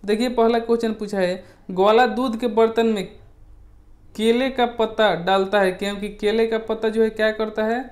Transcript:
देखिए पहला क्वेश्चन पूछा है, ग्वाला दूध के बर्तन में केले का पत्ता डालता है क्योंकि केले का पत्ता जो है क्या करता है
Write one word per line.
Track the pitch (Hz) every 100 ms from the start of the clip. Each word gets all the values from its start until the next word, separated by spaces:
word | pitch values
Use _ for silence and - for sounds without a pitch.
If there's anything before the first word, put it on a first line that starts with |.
देखिए | 202 220 247
पहला | 233 226 233
क्वेश्चन | 226 233 226
पूछा | 220 202 202
है, | 180 185 - - -
ग्वाला | 185 196 220 247
दूध | 214 262 220
के | 240
बर्तन | 214 226 226 226
में | 214 185 - - - - - - - - - -
केले | - 220 240 262
का | 254 240
पत्ता | 240 220 220 214 170
डालता | 175 196 190 208
है | 190
क्योंकि | 185 202 202 202
केले | 202 208 220 226
का | 226
पत्ता | 220 220 220
जो | 220
है | 220
क्या | 220 214
करता | 214 214 208
है | 220 240 262